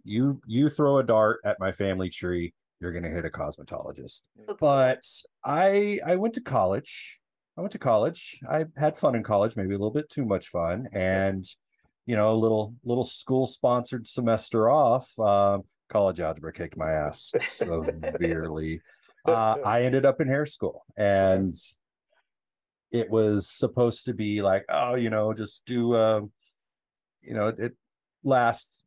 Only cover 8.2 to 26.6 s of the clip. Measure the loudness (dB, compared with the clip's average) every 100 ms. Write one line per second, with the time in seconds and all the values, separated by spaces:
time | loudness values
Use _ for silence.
8.2 | -14 -16 -4 -2 -2 -2 -2 2 0 0
9.2 | 0 2 2 0 -2 -2 -2 -2 -4 -4
10.2 | -2 -2 -2 -4 -2 -4 -6 -2 0 0
11.2 | 0 -2 -8 -16 _ _ _ _ -4 2
12.2 | 2 4 2 0 -2 -8 -4 -2 -2 -8
13.2 | -2 0 0 0 0 0 -2 -8 -8 -4
14.2 | 0 0 0 2 4 4 4 2 -2 0
15.2 | 2 4 4 2 -4 _ _ 2 2 2
16.2 | -4 -6 -10 -10 -10 -6 -2 -2 -2 -4
17.2 | -4 -2 -2 -2 -2 -2 -4 -6 -6 -2
18.2 | -2 -2 -4 -6 -6 -8 -12 _ _ _
19.2 | 0 2 2 2 2 2 2 4 4 4
20.2 | 0 0 -2 -4 -6 -6 -12 0 2 4
21.2 | 4 4 0 -4 -14 -20 _ _ _ _
22.2 | _ _ _ _ _ _ _ -4 0 2
23.2 | 2 2 -2 -4 -2 2 0 0 -6 -6
24.2 | -4 0 2 2 0 -2 0 0 0 0
25.2 | 0 -2 -8 -10 -4 -2 2 4 4 2
26.2 | -2 -14 _ _